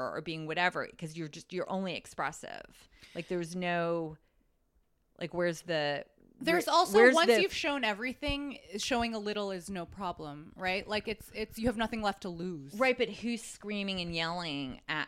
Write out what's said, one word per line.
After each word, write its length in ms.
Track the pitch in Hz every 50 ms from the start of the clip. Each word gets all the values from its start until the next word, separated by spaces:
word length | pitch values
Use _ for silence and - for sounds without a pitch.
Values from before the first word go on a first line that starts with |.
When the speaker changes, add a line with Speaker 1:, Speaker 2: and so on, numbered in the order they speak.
| 160 110 80
Speaker 1:
or 60 | -
being 260 | 151 185 160 160 156 156
whatever, 400 | 156 170 175 180 - 165 127 - - -
'cause 200 | 170 156 156 165
you're 100 | 160 151
just, 240 | 147 165 - -
you're 180 | 175 180 - -
only 240 | 185 190 190 185 165
expressive. 920 | 110 - - - - 151 139 160 - - - 50 50 - - - - - _ _ - - - -
Like, 140 | 175 165 -
there's 280 | 185 175 170 160 175 185
no, 580 | 180 175 175 170 170 170 170 170 165 156 156 - _ _ _ _ _ _ _ _ _ _ _ _ _ _ _ _ _ _ _ -
like, 140 | - 160 -
where's 280 | 170 175 175 165 160 -
the, 420 | - 170 156 147 147 143 139 - - _ _ - - _ -
Speaker 2:
There's 240 | - 294 330 359 -
Speaker 1:
Where, 100 | - 285
Speaker 2:
also, 220 | 339 370 285 202 214
Speaker 1:
where's 180 | 233 247 262
Speaker 2:
once 120 | 330 330 -
Speaker 1:
the 140 | 233 220
Speaker 2:
you've 120 | 381 392 -
shown 300 | - - 320 285 285 240
everything, 720 | 214 208 190 233 254 247 - - 285 285 277 285 285 254 - - 156 - 208
showing 360 | - - 269 233 233 233 226
a 60 | 220
little 320 | 208 208 208 208 208 196
is 180 | 190 185 165 -
no 160 | 196 185 170
problem, 640 | 165 - 190 202 180 170 - 160 151 143 147 151 - -
right? 320 | - 185 185 185 196 - -
Like, 200 | 208 214 202 -
it's, 220 | 214 - - - -
it's, 240 | 202 220 220 - -
you 80 | 220 247
have 100 | 233 220
nothing 240 | 226 214 - 220
left 200 | 214 202 190 -
to 80 | - 196
lose. 440 | 175 165 170 185 180 151 135 139 196
Speaker 1:
Right, 220 | 208 262 262 254 247
but 120 | 240 -
who's 320 | 202 - - 233 233 214 -
screaming 580 | - - - - 202 208 202 196 196 190 185
and 120 | 175 170 170
yelling 640 | 165 165 165 170 180 175 165 143 143 139 131 123 - - -
at, 180 | 156 151 143